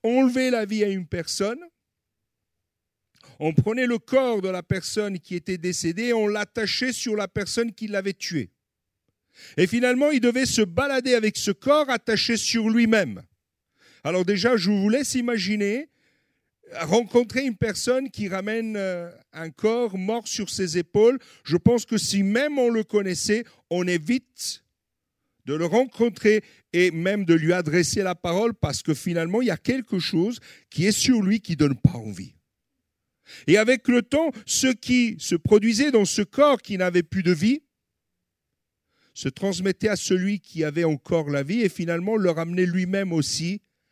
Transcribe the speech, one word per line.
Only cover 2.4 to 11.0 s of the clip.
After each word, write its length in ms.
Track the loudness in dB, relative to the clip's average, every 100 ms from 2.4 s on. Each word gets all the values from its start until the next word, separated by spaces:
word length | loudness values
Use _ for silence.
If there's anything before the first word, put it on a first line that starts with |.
| _ _ _ _ _ _ _ _ _ -4
on 140 | 0
prenait 340 | 2 2 0 -2
le 100 | -2
corps 440 | 0 0 0 -2
de 80 | -4
la 140 | -6
personne 560 | -6 -6 -4 -6 -4 -8
qui 160 | _ -10
était 220 | -6 -6
décédée 480 | -6 -4 -6 -4 -2
et 80 |
on 140 | 0 0
l'attachait 680 | -2 -6 -6 -4 -2 -4
sur 220 | -4 -4 -4
la 120 | -4
personne 460 | -6 -4 -4 -4
qui 140 | -6 -6
l'avait 260 | -4 -4
tué. 380 | -8 -6 -6 -8 _ _ _ _ _ _ _ _ _ -8 0
Et 100 | 2
finalement, 440 | 2 2 2 2
il 100 | 4
devait 240 | 2 2 0
se 160 | 2
balader 540 | 0 0 0 0